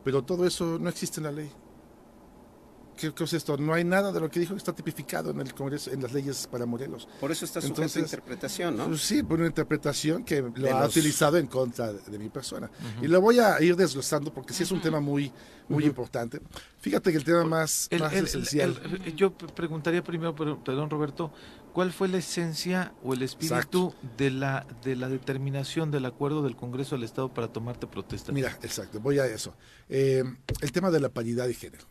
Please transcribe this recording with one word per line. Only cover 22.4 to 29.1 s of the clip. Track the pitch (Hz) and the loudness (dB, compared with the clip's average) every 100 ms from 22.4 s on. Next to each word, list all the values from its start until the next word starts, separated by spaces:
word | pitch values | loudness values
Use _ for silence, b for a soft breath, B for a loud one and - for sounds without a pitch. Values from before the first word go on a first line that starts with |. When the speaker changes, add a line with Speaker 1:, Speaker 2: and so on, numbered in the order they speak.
| 170 151 175 185 180 - | -2 -2 -2 0 -2 -6
Speaker 3:
o | 127 | -2
el | 131 | 0
espíritu | 131 - 160 123 | -2 -2 0 0
Speaker 1:
Exacto. | 131 180 180 - 135 113 | 2 2 2 -2 -14 0
Speaker 3:
de | 139 | 0
la, | 131 139 135 139 117 | 2 0 -2 -6 -8
de | 131 127 | -4 -2
la | 127 | -2
determinación | 131 131 135 139 139 135 - 160 | -4 -2 -4 -2 -4 -4 -2 0
del | 147 127 | 0 -2
acuerdo | 120 143 151 | -2 -2 0
del | 143 113 | 0 -2
Congreso | 123 123 135 139 | -6 -6 -4 -4
del | 113 | -4
Estado | - 131 | -4 -4
para | 127 113 | -4 -4
tomarte | 113 117 123 120 | -4 -6 -8 -8
protesta? | - - 104 - | -8 -8 -10 -4
Speaker 1:
Mira, | 139 123 - | -2 -2 -4
exacto, | 104 - 95 107 | -8 -8 -8 -6
voy | 120 | 0